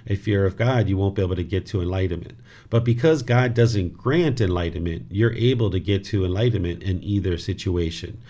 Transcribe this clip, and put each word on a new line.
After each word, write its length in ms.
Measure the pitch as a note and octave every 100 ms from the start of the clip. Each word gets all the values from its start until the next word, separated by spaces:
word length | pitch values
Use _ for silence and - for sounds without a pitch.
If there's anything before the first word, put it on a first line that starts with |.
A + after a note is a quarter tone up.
| -
a 100 | G2+
fear 280 | G#2 G2+
of 120 | F#2+ -
God, 320 | A#2 B2+ F#2+
you 100 | F#2+
won't 160 | G2
be 80 | G2
able 120 | F2+
to 80 | F2
get 240 | E2 F#2 -
to 140 | G2
enlightenment. 560 | F2 F#2 F#2 E2+ - - - - -
But 160 | A#2
because 380 | A#2+ A#2+ D#3+ D#3
God 320 | B2 A#2+ B2+
doesn't 420 | A#2 A#2 G#2 F2 -
grant 440 | B2 E3 D#3+ -
enlightenment, 640 | F#2+ F2 E2+ E2+ E2+ E2+ -
you're 240 | G2 A#2
able 360 | - B2 A#2+ G#2+
to 100 | F#2
get 240 | F#2 G2
to 200 | - G2+
enlightenment 580 | F#2 F#2 B2 G2+ F2 E2+
in 200 | F#2+ F#2
either 360 | D#2+ G2+ F#2+ E2+
situation. 840 | - F2+ F#2 F2 E2 - E2+ -